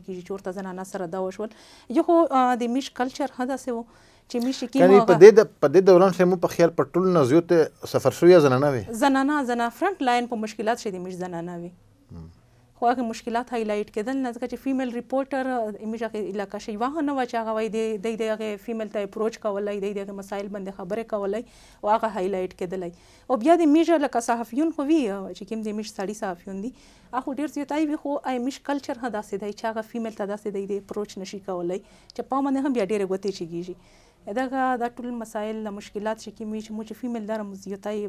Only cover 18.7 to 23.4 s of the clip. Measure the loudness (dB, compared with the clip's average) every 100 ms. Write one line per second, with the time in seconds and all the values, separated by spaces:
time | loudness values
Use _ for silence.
18.7 | -8 -6 -6 -6 -4 -4 -4 -6 -4 -4
19.7 | -4 -4 -6 -8 -12 -10 -8 -8 -10 -10
20.7 | -10 -8 -8 -4 -4 -4 -4 -8 -18 -20
21.7 | -6 0 2 2 -2 -2 -2 -4 -6 -8
22.7 | -6 -8 -12 _ -18 -4 0